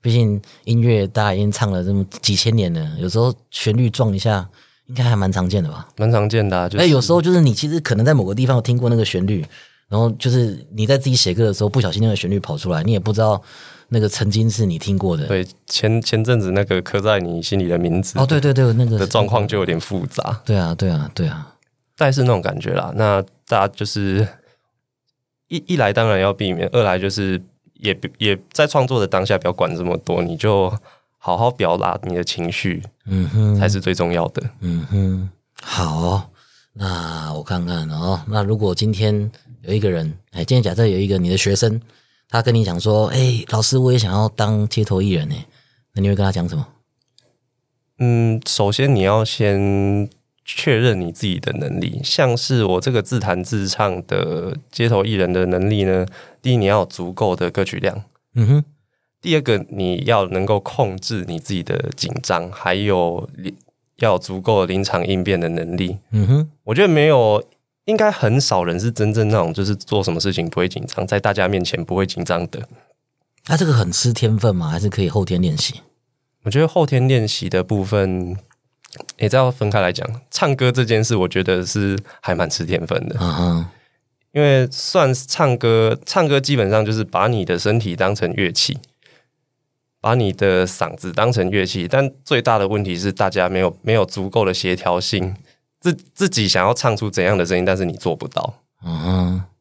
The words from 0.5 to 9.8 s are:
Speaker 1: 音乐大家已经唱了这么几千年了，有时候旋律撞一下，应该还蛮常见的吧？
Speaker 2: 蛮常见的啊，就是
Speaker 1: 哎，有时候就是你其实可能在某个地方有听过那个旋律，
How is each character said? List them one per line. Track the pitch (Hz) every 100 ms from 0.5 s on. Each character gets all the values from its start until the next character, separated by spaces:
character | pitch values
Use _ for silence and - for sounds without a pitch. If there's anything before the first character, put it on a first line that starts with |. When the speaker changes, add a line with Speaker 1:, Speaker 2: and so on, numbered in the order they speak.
| -
Speaker 1:
音 | - 113
乐 | 120 110 98
大 | 107
家 | 104
已 | 95
经 | 104
唱 | 104 107
了 | 92
这 | 90
么 | 98 95 -
几 | -
千 | 98 117 113
年 | 92
了， | 82 78 78
有 | 90
时 | 107
候 | 120 - _
旋 | - - 110
律 | 123
撞 | - 113 98
一 |
下， | 113 101 92 _ _ _ -
应 | 123
该 |
还 | 123
蛮 | 110 95
常 | 90 90
见 | 101
的 | 80
吧？ | 76 - -
Speaker 2:
蛮 | 110
常 | 113 104
见 | 113 101
的 | 92
啊， | 90
就 | 104
是 | 175
Speaker 1:
哎， |
有 | 139
时 | 127
候 | 170
就 | 165
是 | 180
你 | 147
其 | 107 151
实 | 165
可 | 151 110
能 | 120
在 |
某 | 147
个 | 92
地 | 104 127
方 | 123
有 |
听 | 117 120
过 | 120
那 | 117
个 |
旋 | 107 90 95
律， | 101 73 - - _